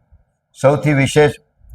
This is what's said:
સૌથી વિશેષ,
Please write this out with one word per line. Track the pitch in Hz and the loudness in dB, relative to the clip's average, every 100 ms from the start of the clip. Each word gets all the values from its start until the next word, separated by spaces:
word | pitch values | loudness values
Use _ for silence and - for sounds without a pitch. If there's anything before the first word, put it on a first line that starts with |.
| _ _ _ _ _ - | _ _ _ _ _ -2
સૌથી | 135 147 151 | -2 0 -2
વિશેષ, | 139 131 151 147 - _ _ _ | -2 0 2 0 -2 _ _ _